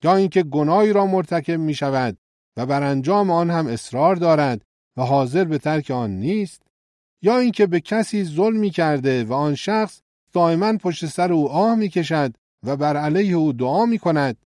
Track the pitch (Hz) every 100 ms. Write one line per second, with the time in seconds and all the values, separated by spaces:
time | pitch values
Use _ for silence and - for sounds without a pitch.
0 | 156 190 196 190 165 147 151 180 214 202
1 | 196 190 170 170 151 170 156 143 139 135
2 | 123 95 _ _ _ - 127 139 143 139
3 | 131 202 196 170 170 170 156 117 - 123
4 | 160 190 170 156 143 113 _ _ _ -
5 | 127 139 131 151 180 156 151 156 143 127
6 | 117 95 117 208 202 - _ _ _ _
7 | _ _ 185 247 247 - 202 170 - 214
8 | 214 208 185 151 208 220 208 160 160 147
9 | 131 127 110 127 147 143 - 214 214 -
10 | _ _ _ 180 170 165 208 220 185 165
11 | 160 - 180 170 143 147 214 226 208 175
12 | 160 160 139 113 _ _ 113 139 147 147
13 | 151 165 202 175 156 120 123 160 233 226
14 | 175 156 139 113 _